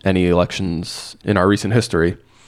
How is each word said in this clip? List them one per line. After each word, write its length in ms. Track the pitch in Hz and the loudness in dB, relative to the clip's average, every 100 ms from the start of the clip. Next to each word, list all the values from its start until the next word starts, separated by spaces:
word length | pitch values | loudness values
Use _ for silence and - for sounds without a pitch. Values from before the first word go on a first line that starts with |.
| 98 | 0
any 220 | 92 90 | 2 2
elections 880 | 87 87 - 95 82 - - - - | 2 0 -2 -6 -6 -8 -12 -16 -10
in 140 | - 101 | -2 2
our 100 | 92 | 2
recent 260 | 101 101 | 2 2
history. 440 | 117 110 85 85 107 _ _ | 0 0 0 0 -2 _ _